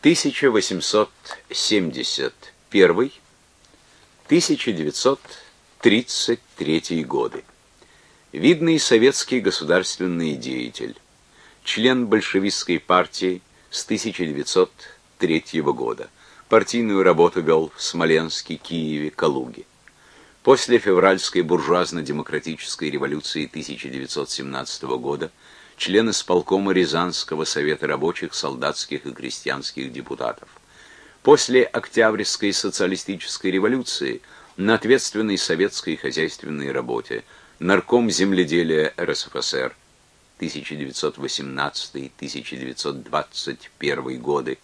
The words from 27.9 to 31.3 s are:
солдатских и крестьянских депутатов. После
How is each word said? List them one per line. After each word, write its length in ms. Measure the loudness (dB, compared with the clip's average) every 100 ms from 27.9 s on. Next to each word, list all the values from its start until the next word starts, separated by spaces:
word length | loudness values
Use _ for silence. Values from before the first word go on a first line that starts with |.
| -2 -2 -4 -8
солдатских 720 | -6 -6 -4 -6 -6 -8 -8 -10
и 60 |
крестьянских 800 | -12 -12 -8 -6 -6 -8 -10 -10
депутатов. 560 | -10 -12 -8 -8 -8 -18 -20 _ -20 -20 -20 -20 _
После 420 | 6